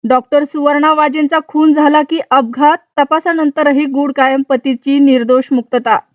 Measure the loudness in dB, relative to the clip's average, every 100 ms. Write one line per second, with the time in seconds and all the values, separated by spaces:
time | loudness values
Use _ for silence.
0 | 0 0 2 -2 -2 -2 -2 0 2 2
1 | 0 0 -2 -2 -2 0 2 4 2 2
2 | 0 -6 -2 -2 -2 0 0 0 _ -4
3 | -2 -2 -2 -2 -2 0 0 0 -2 -2
4 | -4 -2 0 -2 -2 -2 -2 -4 -2 2
5 | 4 2 2 0 0 -4 -2 -4 0 -2
6 | _